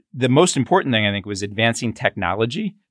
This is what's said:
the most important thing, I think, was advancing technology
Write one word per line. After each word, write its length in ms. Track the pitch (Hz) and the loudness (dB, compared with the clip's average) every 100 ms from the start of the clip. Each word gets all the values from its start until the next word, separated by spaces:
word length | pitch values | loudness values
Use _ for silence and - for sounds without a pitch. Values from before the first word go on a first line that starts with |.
| _ | _
the 140 | 127 123 | -2 2
most 300 | 139 180 143 | 4 4 2
important 360 | 113 185 139 | 2 2 2
thing, 120 | 110 104 | 0 0
I 60 | |
think, 160 | 101 104 | -2 -6
was 160 | 95 | -6
advancing 500 | 101 101 117 113 120 | -6 0 0 0 -4
technology 840 | - 104 - 87 98 117 156 220 - _ | -2 -2 -2 -2 0 -2 -4 -6 -8 _